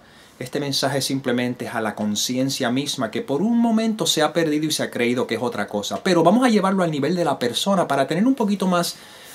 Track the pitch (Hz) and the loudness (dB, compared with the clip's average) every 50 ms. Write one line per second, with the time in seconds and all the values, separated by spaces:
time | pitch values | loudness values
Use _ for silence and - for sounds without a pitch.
0 | - - - - - - - - 131 131 - 147 143 139 139 - - 135 135 139 | -14 -20 -20 -20 -20 -20 -16 -14 -14 -8 -6 -6 -4 -4 -2 -2 -2 -2 -2 -2
1 | 135 - 139 135 135 127 120 123 123 123 120 - 117 104 113 117 110 107 104 - | -2 -2 -4 -4 -2 -2 -2 0 0 -2 -4 -6 -8 -6 -4 -4 -4 -4 -4 -2
2 | 107 104 104 101 - - 123 127 131 135 139 - 131 117 123 135 147 143 - - | -2 -2 -2 -2 -2 -2 -2 -2 0 -2 -2 -2 -2 0 0 0 -2 -2 -4 -4
3 | 127 - - 117 110 - 135 147 185 226 233 233 233 233 113 220 226 226 214 214 | -4 -4 -4 -6 -4 -2 -2 0 0 2 2 2 2 2 2 2 0 0 -2 -2
4 | 170 160 - 160 151 151 151 175 165 160 147 151 156 151 - - 123 110 - 120 | -2 0 2 2 2 0 2 0 0 0 0 0 0 -2 -2 -2 -4 -4 -2 -2
5 | 120 120 123 123 123 - 120 107 120 120 117 104 101 - - 104 101 - 104 95 | 0 0 2 0 0 -2 -2 -2 -2 -4 -2 -4 -6 -4 -4 -6 -4 -4 -8 -4
6 | - 196 185 170 160 170 196 247 262 254 220 202 185 190 196 190 180 165 156 143 | 0 2 4 6 6 6 6 6 4 4 4 4 4 2 2 2 0 0 0 0
7 | 139 151 185 180 170 147 135 - 127 120 - - - 196 196 180 160 - 139 139 | 0 0 0 0 0 0 0 0 -2 -2 -2 -2 0 0 2 2 2 0 2 0
8 | 135 135 156 170 214 262 269 - 226 196 208 196 196 185 175 175 175 - - - | 0 0 2 2 2 2 2 2 2 0 0 0 2 2 2 2 0 -2 -6 -10
9 | - - - - - - - | -18 -20 -20 -20 -20 -20 -20